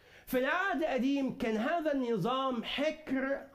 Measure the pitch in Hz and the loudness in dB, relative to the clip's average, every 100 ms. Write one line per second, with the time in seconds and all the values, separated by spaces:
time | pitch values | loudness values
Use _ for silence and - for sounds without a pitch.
0 | - - - 254 262 339 392 349 320 262 | -20 -20 -4 0 2 2 0 0 0 2
1 | 262 277 262 - 233 214 254 339 311 277 | 2 2 0 -2 -2 0 0 0 2 0
2 | 240 226 202 262 269 240 - - 302 302 | 2 0 2 2 0 -2 -2 -2 -2 -2
3 | - 262 269 269 - | -2 0 0 -2 -4